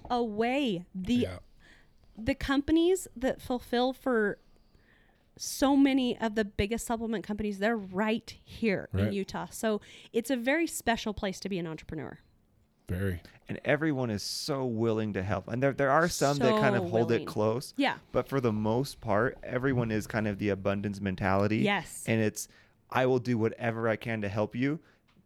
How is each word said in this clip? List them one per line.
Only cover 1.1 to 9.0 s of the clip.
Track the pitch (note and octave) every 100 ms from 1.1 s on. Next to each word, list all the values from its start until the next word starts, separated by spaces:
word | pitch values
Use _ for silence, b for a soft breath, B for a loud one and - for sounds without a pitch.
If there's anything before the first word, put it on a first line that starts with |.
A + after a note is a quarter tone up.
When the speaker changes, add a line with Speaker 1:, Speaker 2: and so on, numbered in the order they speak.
Speaker 2:
Yeah. | B3 B3+ F2+ - - b b b b _ -
Speaker 1:
the | A3+
companies | C#4 - C#4 C#4+ D#4+ E4+ F#4 -
that | - B3+ -
fulfill | - B3 - A#3+ B3+
for | C4 C4 A#3 G3+ - _ - _ b b b b b b -
so | - - C4+ C#4
many | C#4 C4+ B3 -
of | A3+
the | G#3+
biggest | G#3 - G3+ A3+ -
supplement | A3+ A3+ A3
companies, | - G#3 G#3+ G3
they're | G3+ A#3
right | F#3+ F#3 G#3+ A#3 - -
here | - - A3+ F3+ -
in | F#3+